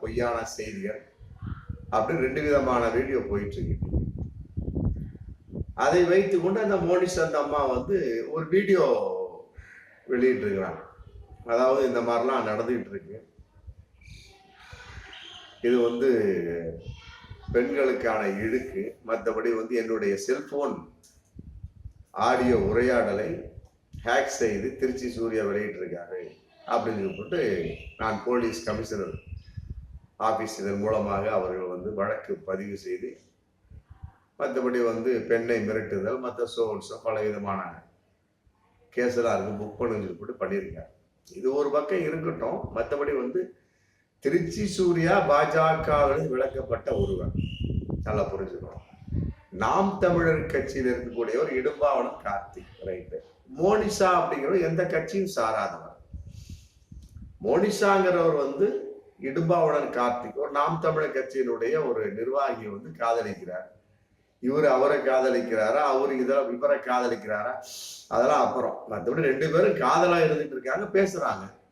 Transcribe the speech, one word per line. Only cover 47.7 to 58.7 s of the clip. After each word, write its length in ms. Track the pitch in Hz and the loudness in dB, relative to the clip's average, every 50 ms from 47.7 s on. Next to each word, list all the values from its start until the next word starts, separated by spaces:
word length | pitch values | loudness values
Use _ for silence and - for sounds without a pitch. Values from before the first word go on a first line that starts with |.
| - - - - - - - 110 | -2 -2 -2 -2 -4 -4 -4 -2
நல்லா 160 | 107 104 98 92 95 | 0 0 0 0 -2
புரிஞ்சுக்கணும். 500 | 98 98 90 - - - - - - - - - - - - - - - - - - - _ - 180 - | -4 -6 -6 -8 -10 -12 -12 -14 -16 -18 -20 -20 -20 -10 -4 -2 -2 -2 -2 -6 -8 -14 _ -6 -2 0
நாம் 260 | 226 - 185 196 196 190 - 190 | 2 4 4 2 2 2 2 2
தமிழர் 400 | 175 175 170 165 165 156 151 139 - - | 4 4 4 4 4 2 2 0 -2 -2
கட்சியில் 360 | 135 127 - - 135 127 123 | -2 -2 -2 -2 -2 0 0
இருக்கக்கூடியவர் 580 | 120 120 - 117 - 117 117 110 117 131 151 - 131 131 | 0 0 -4 -6 -4 -4 -2 0 0 0 0 0 0 0
இடும்பாவனம் 600 | 127 151 143 - 147 143 135 127 123 127 - - - | 0 0 0 2 2 2 4 2 0 -2 -6 -8 -6
கார்த்திக், 500 | 104 101 98 - - - - - - - - - 98 | -4 -4 -4 -6 -10 -14 -18 -20 -20 -18 -12 -8 -8
ரைட்டு. 320 | 90 90 - - - - - - - _ _ - 131 147 | -8 -8 -8 -10 -12 -12 -12 -14 -20 _ _ -14 -4 0
மோனிஷா 480 | 170 196 214 214 - 202 - - 196 185 180 170 | 2 4 4 4 2 0 2 4 4 6 6 4
அப்படிங்கிறவர் 480 | 160 160 - 139 135 147 190 185 170 160 | 4 2 0 -2 0 2 2 2 2 2
எந்த 160 | 165 170 180 170 170 | 0 0 0 0 0
கட்சியும் 380 | 160 160 - 196 196 190 - - - | -2 -2 -2 -2 -2 -2 -2 0 0
சாராதவர். 580 | 113 110 110 107 98 95 - - - - - - - - - - - - - - - - - - - - _ _ _ _ - - - - - - - - - - - - | 0 0 0 0 -2 -2 -4 -8 -12 -16 -20 -20 -18 -16 -16 -16 -14 -16 -18 -18 -16 -16 -16 -18 -18 -20 _ _ _ _ -20 -20 -20 -20 -18 -18 -18 -18 -14 -6 -2 2
மோனிஷாங்கிறவர் 920 | 143 175 202 208 - - 214 196 196 190 185 185 175 175 165 165 151 143 139 | 2 4 4 2 2 4 4 4 6 6 6 4 4 4 4 4 4 2 0
வந்து 240 | 135 - - 196 220 | 0 0 2 2 2